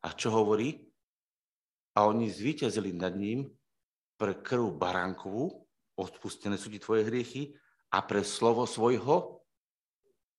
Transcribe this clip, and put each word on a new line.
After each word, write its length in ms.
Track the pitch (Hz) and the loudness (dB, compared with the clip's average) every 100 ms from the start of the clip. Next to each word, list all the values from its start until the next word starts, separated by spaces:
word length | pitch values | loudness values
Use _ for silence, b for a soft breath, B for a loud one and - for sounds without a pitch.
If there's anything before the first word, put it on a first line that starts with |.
A 80 | 82 | -10
čo 220 | - 120 | -4 2
hovorí? 580 | 110 107 107 131 - - _ _ _ _ _ _ _ _ _ _ 104 | 4 4 4 0 -4 -16 _ _ _ _ _ _ _ _ _ _ 4
"A 80 | |
oni 240 | 104 113 113 | 4 4 0
zvíťazili 640 | 73 120 151 120 107 95 | -2 -4 -2 -2 -2 -4
nad 240 | 87 92 95 | -4 -4 -2
ním 320 | 104 120 139 - _ _ _ _ _ _ | -4 -4 -6 -12 _ _ _ _ _ _
pre 160 | 104 92 | -4 -4
krv 400 | - 123 110 78 | -2 0 0 0
baránkovú, 880 | 90 90 92 90 95 107 175 - - _ _ - | -2 0 -2 -6 -6 -4 -4 -6 -18 _ _ -10
odpustené 640 | 92 - 104 - 104 98 | -8 -8 -12 -8 -6 -6
sú 80 | 104 | -6
ti 160 | 104 | -12
tvoje 240 | - 110 110 | 0 2 2
hriechy, 480 | 123 120 131 143 B B B _ | -2 -4 -8 -10 B B B _
a 160 | 95 - | -2 2
pre 160 | 101 | 0
slovo 480 | 98 - 117 117 123 | 0 2 4 4 0
svojho 720 | - 117 127 131 175 - - _ _ _ _ _ _ _ _ _ | 2 4 4 4 2 2 -10 _ _ _ _ _ _ _ _ _